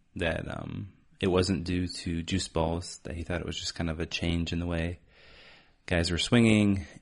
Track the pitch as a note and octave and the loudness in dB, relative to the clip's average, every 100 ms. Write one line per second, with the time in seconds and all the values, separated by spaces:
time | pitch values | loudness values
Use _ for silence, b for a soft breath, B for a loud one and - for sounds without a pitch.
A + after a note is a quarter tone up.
0 | _ - E2 D#2+ - - D#2 - G2+ - | _ -4 -2 -2 -4 -8 -8 -8 -10 -14
1 | _ _ G2 F#2 F#2 F#2 E2+ F2+ F2+ - | _ _ 2 4 4 2 0 -2 -2 -4
2 | - E2+ E2 F#2 - E2 E2 E2+ F2 - | -4 -4 -2 -2 -2 0 0 -2 -6 -12
3 | - D#2+ E2 F2 - E2+ - - E2+ D#2+ | -10 -10 -6 -6 -4 -6 -8 -4 -4 -4
4 | E2 - E2+ E2+ E2 E2+ F2 E2+ E2 F2 | -4 -4 0 0 0 -2 -2 -2 -2 -6
5 | - b b b b b b b - F2 | -14 b b b b b b b -2 0
6 | E2 E2+ - A#2+ A2+ G#2+ G#2 F#2+ D#2+ - | 2 0 2 6 6 6 4 2 -2 -12